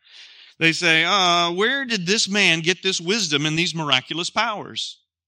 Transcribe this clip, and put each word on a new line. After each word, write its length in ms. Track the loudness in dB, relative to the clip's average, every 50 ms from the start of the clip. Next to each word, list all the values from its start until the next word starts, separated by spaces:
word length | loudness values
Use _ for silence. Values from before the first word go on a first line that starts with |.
| _ _ -20 -20 -20 -20 -20 -20 -20 -20 _ _
they 120 | 0 0
say, 320 | 2 2 2 2 4 4 2
"Uh, 480 | 2 2 2 4 4 4 4 2 2
where 320 | 0 0 0 0 0 -2 -2
did 220 | -4 -4 -4 0
this 220 | 0 0 0 0 0
man 300 | 2 2 4 4 4 2
get 240 | 2 -2 -2 0 -2
this 180 | -4 -4 -2
wisdom 460 | -2 -2 -2 -2 0 -2 -2 0 0 0
and 100 | 0 0
these 160 | -2 -2 -2
miraculous 560 | -4 -2 -2 -2 -2 -2 -4 -8 -6 -6 -4
powers?" 680 | -2 -2 -2 -2 -4 -6 -10 -10 -10 -10 -10 -10 -12 -16 _ _ _ _ _